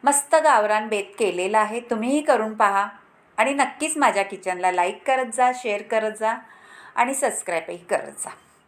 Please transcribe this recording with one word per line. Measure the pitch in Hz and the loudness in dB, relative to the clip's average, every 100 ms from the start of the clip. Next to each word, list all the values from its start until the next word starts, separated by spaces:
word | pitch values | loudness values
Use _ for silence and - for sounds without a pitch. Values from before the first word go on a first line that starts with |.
मस्त | - 285 - | 2 2 4
गावरान | 320 311 254 208 214 220 | 4 6 4 4 0 0
बेत | 214 196 - | -4 -4 -2
केलेला | 180 175 185 220 | -2 0 2 2
आहे. | 214 226 | 2 -2
तुम्हीही | 240 226 233 294 | -4 -4 0 0
करून | 302 247 220 | 0 -2 -2
पहा | 220 208 196 208 - _ _ _ - | 0 2 2 -2 -6 _ _ _ -2
आणि | 247 | -2
नक्कीच | 277 254 - 311 311 | 0 -2 -2 -6 0
माझ्या | 262 196 | 2 2
किचनला | 196 190 190 180 185 | -4 -6 -8 -2 0
लाईक | 180 180 196 - | 2 0 -2 -2
करत | 262 254 | 0 0
जा, | 240 254 | 2 2
शेअर | 254 240 202 | 2 -4 -6
करत | 208 220 214 214 | -2 -2 -2 -2
जा | 220 240 - - - - - | -4 -4 -10 -20 -20 -20 -12
आणि | - 247 | 0 0
सबस्क्राईबही | 277 240 202 - 170 165 175 | 2 -2 -2 -4 -4 -4 -14
करत | - 208 - - | -4 -4 -4 -12
जा. | - - _ _ | -12 -14 _ _